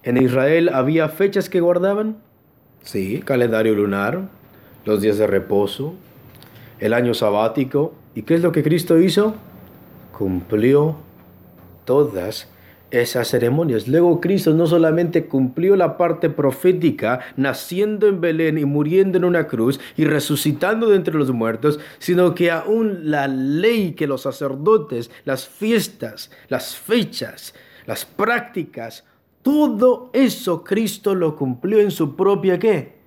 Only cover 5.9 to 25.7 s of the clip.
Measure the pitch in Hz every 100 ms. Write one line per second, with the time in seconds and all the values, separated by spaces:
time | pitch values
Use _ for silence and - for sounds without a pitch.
5.9 | 180 - - - - - - - - 107
6.9 | 117 123 113 110 104 113 143 131 143 156
7.9 | - - - - 170 170 160 143 170 165
8.9 | 165 185 196 214 214 - - - - -
9.9 | - - - 98 92 85 107 120 143 151
10.9 | 151 - - - - - - - - -
11.9 | 135 139 98 92 - - - - - -
12.9 | 120 120 127 113 127 117 143 170 113 117
13.9 | 156 175 170 175 196 165 156 170 170 160
14.9 | 160 170 170 156 135 127 147 185 202 165
15.9 | - 170 165 165 147 143 127 185 175 156
16.9 | 104 110 127 - - 135 120 - 180 208
17.9 | 208 208 190 165 160 160 156 143 147 151
18.9 | 185 190 180 180 175 160 113 117 135 -
19.9 | - 151 151 135 147 160 131 180 226 226
20.9 | 196 170 156 135 120 113 110 147 151 -
21.9 | - - 180 180 170 175 160 165 220 220
22.9 | 185 151 151 139 131 135 151 214 226 185
23.9 | - 147 131 139 - 139 135 160 220 151
24.9 | 120 120 - - 135 - - 220